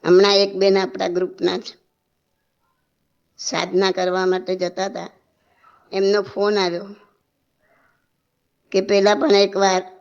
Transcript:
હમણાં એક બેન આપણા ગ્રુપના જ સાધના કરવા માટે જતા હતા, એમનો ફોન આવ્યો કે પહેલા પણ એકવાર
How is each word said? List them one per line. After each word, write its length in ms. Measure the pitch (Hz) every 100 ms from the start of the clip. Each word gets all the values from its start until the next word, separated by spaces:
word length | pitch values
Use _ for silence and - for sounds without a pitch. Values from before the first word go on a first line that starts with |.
હમણાં 280 | 160 180 202
એક 200 | 202 202
બેન 220 | 190 196 196
આપણા 300 | 185 185 190
ગ્રુપના 500 | 175 185 - 175 185
જ 80 | - - _ _ _ _ _ _ _ _ _ _ _ _ _ _ _ _
સાધના 520 | - 170 175 185 190
કરવા 360 | 185 185 185 185
માટે 300 | 185 185 185
જતા 280 | 175 175
હતા, 260 | 190 175 175 _ _ _ _ _ _ _ _
એમનો 280 | 190 196 208
ફોન 320 | 196 - 202 208
આવ્યો 300 | 185 170 202 202 _ _ _ _ _ _ _ _ _ _ _ _ _ _ _ _ _
કે 80 | 190
પહેલા 340 | 190 202 196
પણ 200 | 208 320 202
એકવાર 460 | 392 190 196 185 185 -